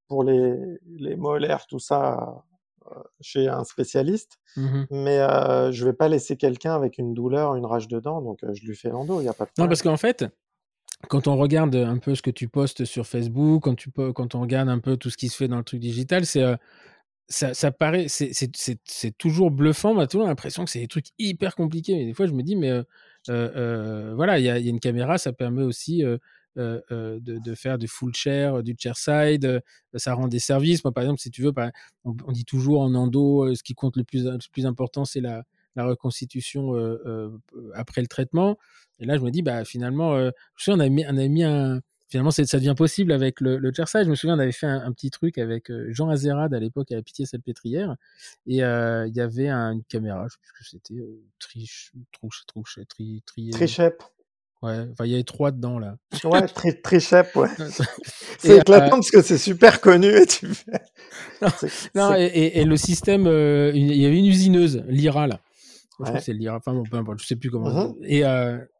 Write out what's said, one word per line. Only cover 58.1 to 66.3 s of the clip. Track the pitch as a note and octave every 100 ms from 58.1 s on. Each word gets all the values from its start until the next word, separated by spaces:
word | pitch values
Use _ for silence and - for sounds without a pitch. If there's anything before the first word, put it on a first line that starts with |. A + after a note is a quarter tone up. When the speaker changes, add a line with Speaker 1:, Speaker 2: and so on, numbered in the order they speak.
| - - -
Speaker 2:
Et, | E3
Speaker 1:
C'est | -
éclatant | - G3+ C#3
Speaker 2:
euh, |
Speaker 1:
parce | C4 -
que | G#3
c'est | - D3+
super | G3+ F3 A3+ -
connu | G3+ F3 G3+
et | G#3 F3+
tu | - F3+
fais | G3+ A3 - - _ - - - -
Speaker 2:
Non, | E3+ -
Speaker 1:
c'est, | D3+ - - G3
Speaker 2:
non, | G3+
Speaker 1:
c'est | F#3+ F3
Speaker 2:
et, | E3+ D#3+ E3
et, |
et | D#3
le | D3+
système, | F#3 E3+ - G3 F3
euh, | D#3 D3 C#3+ D3
une, | D3 C#3+
il | C#3+
y | C#3+
avait | E3+
une | G3
usineuse, | F#3+ F#3+ F3 E3 B2 -
Lyra, | C#3 D3+ C#3+ C#3+
là. | G2 _ _ - - _
Je | -
crois | A#2+
Speaker 1:
Ouais. | B2+
Speaker 2:
que |
c'est | B2+